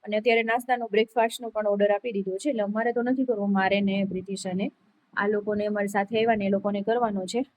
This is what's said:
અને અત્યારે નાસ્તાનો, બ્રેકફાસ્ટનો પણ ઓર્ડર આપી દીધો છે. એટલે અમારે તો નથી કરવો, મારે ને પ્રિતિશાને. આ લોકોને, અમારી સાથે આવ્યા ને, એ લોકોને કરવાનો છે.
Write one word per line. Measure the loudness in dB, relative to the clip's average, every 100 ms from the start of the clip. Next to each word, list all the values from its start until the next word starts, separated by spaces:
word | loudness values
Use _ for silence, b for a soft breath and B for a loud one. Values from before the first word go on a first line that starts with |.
અને | -2 0
અત્યારે | 4 4
નાસ્તાનો, | 4 -2 0 -2 2
બ્રેકફાસ્ટનો | 2 2 2 0 0 -8
પણ | -2 0
ઓર્ડર | 2 4
આપી | 2 -2
દીધો | -4 -4 -4
છે. | -2
એટલે | -2
અમારે | -2 0 0
તો | 0
નથી | 0 0 0
કરવો, | 0 2
મારે | 2 2 2
ને | 2 0
પ્રિતિશાને. | -2 -4 -8 -8 -4 -4 -4 _ _ _ _
આ | -2 0
લોકોને, | 0 -2 -2 -2
અમારી | -2 0
સાથે | 0 0 0
આવ્યા | 2 2
ને, | 2
એ |
લોકોને | 0 0 -2
કરવાનો | 0 0 0 -2 -4
છે. | -4 -6